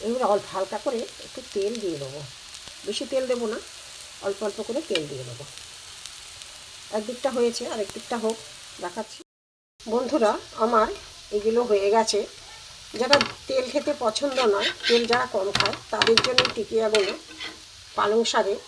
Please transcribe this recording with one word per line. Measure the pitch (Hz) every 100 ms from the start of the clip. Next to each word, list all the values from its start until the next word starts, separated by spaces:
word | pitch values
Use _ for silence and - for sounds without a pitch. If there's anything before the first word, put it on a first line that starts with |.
| 208
এগুলো | 247 226
অল্প | 202 -
হালকা | 190 185 214 294
করে | 240 254 - -
একটু | - -
তেল | 202 196 240
দিয়ে | 202 156
দেবো, | 135 139 139 - - - - - -
বেশি | 214 277
তেল | 269 262
দেবো | 247 226
না, | 240 - - - - - - 196
অল্প | 196 214
অল্প | 208 208
করে | 240 320
তেল | 190 147
দিয়ে | 143 127
দেবো। | 120 143 - - - - - - - - - - - - - - 208
একদিকটা | 214 247 277 254
হয়েছে, | 240 233 240
আর | 247 202
একদিকটা | - - 240
হোক, | 220 226 - - - -
দেখাচ্ছি। | 180 202 214 - - _ _ _ _ _ -
বন্ধুরা, | 226 254 277 214 254 - - 220
আমার | 233 220 - - - - 208
এগুলো | 214 226 240
হয়ে | 208 196 220
গেছে। | 226 202 233 - - - - - - 214
যারা | 254 285 - - -
তেল | 269 254
খেতে | 285 302 285
পছন্দ | 240 214 285 262 240
নয়, | 202 214 - -
তেল | 233 233
যারা | 240 247
কম | 214 190 196
খায়, | - - -
তাদের | 214 214 226 -
জন্য | 254 254 -
টিকিয়াগুলো | 202 226 220 214 190 233 - - - - - - - -
পালং | 208 220 226
শাকে। | 247 196 214